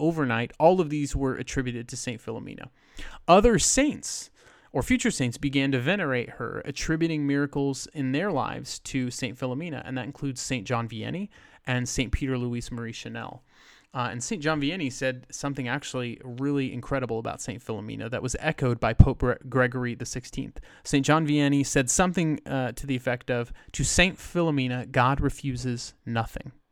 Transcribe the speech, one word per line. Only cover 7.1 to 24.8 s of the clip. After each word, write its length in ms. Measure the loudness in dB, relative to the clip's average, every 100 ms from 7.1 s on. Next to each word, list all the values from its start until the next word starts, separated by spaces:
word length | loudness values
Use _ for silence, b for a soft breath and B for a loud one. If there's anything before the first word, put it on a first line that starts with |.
| 2
miracles 640 | 2 2 0 0 -2 -2 -8
in 160 | -4 -2
their 220 | 0 0
lives 480 | 0 -2 -4 -8 -12
to 320 | -6 -4 -4
Saint 260 | -4 -6 -4
Philomena, 420 | -4 -4 -6 -8
and 120 | -6 -6
that 80 |
includes 360 | -6 -6 -6 -6
Saint 260 | -4 -6 -2
John 220 | -2 -2
Vianney 400 | -6 -6 -6 -8 B B B -2
and 220 | -2 0
Saint 240 | 0 0
Peter 240 | 0 0 0
Louis 340 | -2 -4 -6
Marie 200 | -8 -8
Chanel. 520 | -10 -10 -8 -10 -12 _ B B B B
Uh, 140 | -4 -4
and 120 | -4
Saint 200 | -4 -2
John 180 | 0 2
Vianney 320 | 0 0 -4
said 340 | -2 -2 -4 -10
something 380 | -6 -4 -4 -2
actually 520 | -2 -4 -6 -6 -8
really 480 | -12 -4 0 0 0
incredible 480 | -4 -4 -2 -2 -4
about 220 | -4 -8
Saint 240 | -8 -8
Philomena 460 | -6 -6 -6 -8 -6
that 100 | -4
was 160 | -4 -2
echoed 380 | -2 0 0 2
by 140 | 2
Pope 280 | 8 8 8
Gre-, 180 | 0 -2 0
Gregory 460 | 2 2 2 -4
the 100 | -6
Sixteenth. 560 | -8 -10 -10 -8 -8 -10 B B
Saint 220 | 0 2 4
John 200 | 4 4
Vianney 380 | 4 4 4
said 240 | 4 2 2
something, 500 | 2 2 4 2 0
uh, 280 | -2 -2 -2
to 140 | -6 -4
the 80 |
effect 360 | -2 0 -4 -2
of, 240 | -2 -2 -10 B
"To 120 | -4
Saint 340 | 2 6 4 4
Philomena, 760 | -4 0 2 2 0 -2